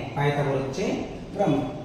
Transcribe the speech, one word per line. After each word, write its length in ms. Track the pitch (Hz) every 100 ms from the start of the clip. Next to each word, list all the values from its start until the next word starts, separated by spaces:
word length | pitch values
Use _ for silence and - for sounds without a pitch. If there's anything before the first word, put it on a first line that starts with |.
| - 143
पायथागोरसचे 760 | 143 143 139 135 135 180 220 - - - - 208
प्रमेय. 240 | 175 135 - -